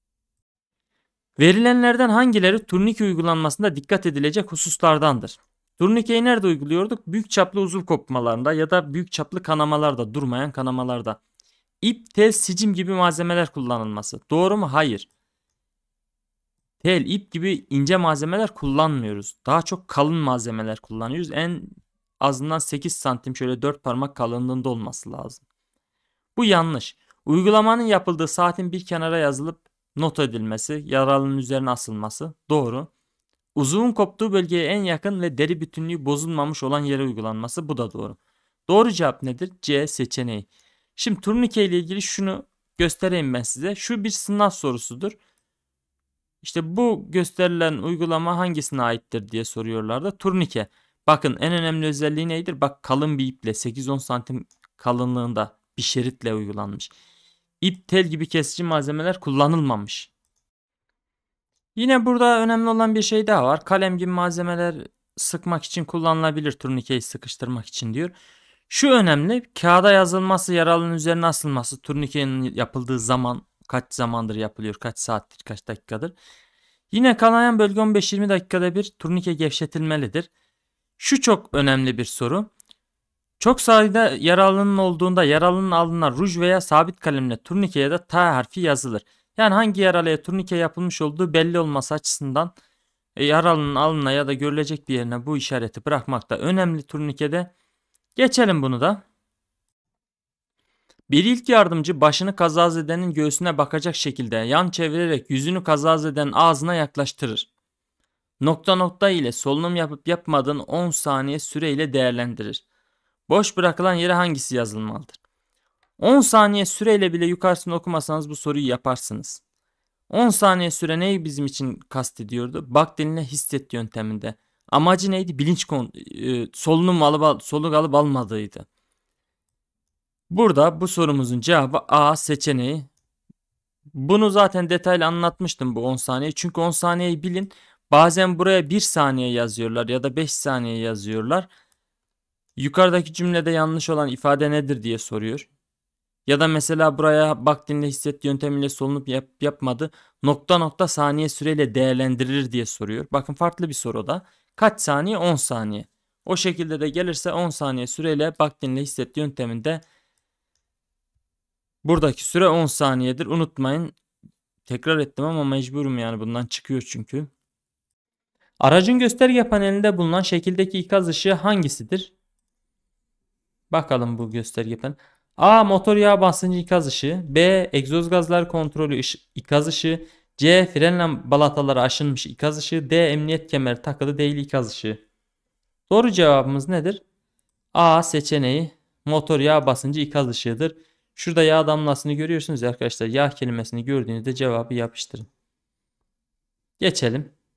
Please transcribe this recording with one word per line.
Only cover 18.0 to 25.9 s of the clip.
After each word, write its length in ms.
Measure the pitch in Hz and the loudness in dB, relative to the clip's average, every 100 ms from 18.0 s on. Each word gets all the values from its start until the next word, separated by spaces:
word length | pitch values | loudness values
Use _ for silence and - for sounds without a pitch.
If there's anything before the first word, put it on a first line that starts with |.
| 170 147 156 190 220 | 2 0 -2 -2 -4
kullanmıyoruz. 840 | - 143 139 156 143 110 104 101 - - | -4 -2 2 2 0 -4 -6 -10 -10 -2
Daha 160 | 160 | 0
çok 260 | 165 180 - | 0 -8 -4
kalın 280 | - 147 165 | 0 2 2
malzemeler 640 | 143 123 117 110 110 110 | 0 -2 -4 -6 -6 -8
kullanıyoruz. 520 | - 110 113 156 170 | -10 -10 -8 -6 -6
En 300 | - 170 175 - - _ _ _ - | -4 -4 -6 -12 -20 _ _ _ -2
azından 400 | 139 131 147 160 | -2 -2 -4 -4
sekiz 360 | - 143 160 - | -4 -6 -6 -6
santim, 400 | 143 123 - 127 | -4 -4 -6 -6
şöyle 260 | 127 127 | -6 -2
dört 220 | 139 143 | -4 -4
parmak 320 | 131 123 139 139 | -6 -4 -6 -4
kalınlığında 540 | 117 120 127 127 127 | -4 -4 -4 -4 -4
olması 420 | 117 104 - - | -6 -8 -12 -14
lazım. 340 | - - - _ _ _ _ _ | -14 -14 -18 _ _ _ _ _